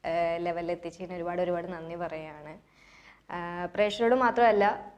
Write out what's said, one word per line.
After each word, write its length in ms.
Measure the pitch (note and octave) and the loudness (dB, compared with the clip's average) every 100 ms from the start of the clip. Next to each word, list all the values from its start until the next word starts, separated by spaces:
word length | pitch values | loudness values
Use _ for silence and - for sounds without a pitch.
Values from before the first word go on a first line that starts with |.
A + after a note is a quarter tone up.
ആഹ്, 320 | - E3+ E3+ E3+ | -2 0 0 0
ലെവലിൽ 260 | F3 E3+ E3+ | -2 -2 -4
എത്തിച്ചതിന് 440 | F3 E3+ E3 F3+ F3+ | -4 -6 -10 -10 -6
ഒരുപാട് 240 | E3+ F3 | -4 -2
ഒരുപാട് 260 | F3+ F3 F3 | 0 0 -4
നന്ദി 200 | E3+ E3 | -10 -10
പറയാണ്. 580 | E3+ E3+ D#3+ D#3 D3+ D3+ F3+ _ _ _ - - - - F3 | -8 -8 -8 -10 -14 -16 -18 _ _ _ -20 -20 -20 -10 -8
ആഹ്, 300 | F3 F3 F3 | -6 -6 -4
പ്രേക്ഷകരോട് 400 | - G#3 G#3 A#3 | 2 0 2 4
മാത്രമല്ല 500 | B3+ B3 A#3+ A#3 G#3 G3+ - - | 6 4 6 6 6 4 2 -10